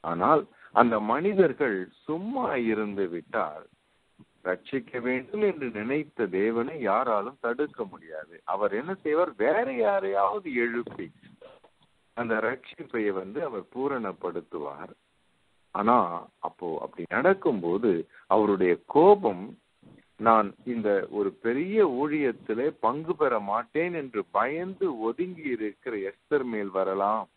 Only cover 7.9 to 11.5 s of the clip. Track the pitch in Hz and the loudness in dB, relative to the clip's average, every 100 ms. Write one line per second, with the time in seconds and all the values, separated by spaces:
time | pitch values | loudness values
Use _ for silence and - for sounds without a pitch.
7.9 | 87 80 78 78 82 - 95 104 101 151 | -10 -14 -14 -14 -18 -6 -2 0 -2 -6
8.9 | 190 156 151 175 113 113 185 247 254 214 | -6 -2 0 0 0 0 2 0 0 2
9.9 | 196 190 196 196 214 185 123 120 117 117 | 2 0 0 0 0 -4 -2 -2 -2 -6
10.9 | - 85 - - - - | -10 -12 -14 -20 -20 -20